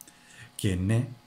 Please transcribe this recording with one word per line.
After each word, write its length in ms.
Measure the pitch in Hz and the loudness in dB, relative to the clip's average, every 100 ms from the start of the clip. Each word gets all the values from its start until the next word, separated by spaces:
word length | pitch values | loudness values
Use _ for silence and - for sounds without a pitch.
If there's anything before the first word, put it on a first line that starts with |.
| - - - - - - | -20 -20 -20 -20 -16 -4
Και 200 | 104 90 | 0 0
ναι, 320 | 95 113 135 - | 2 2 0 -8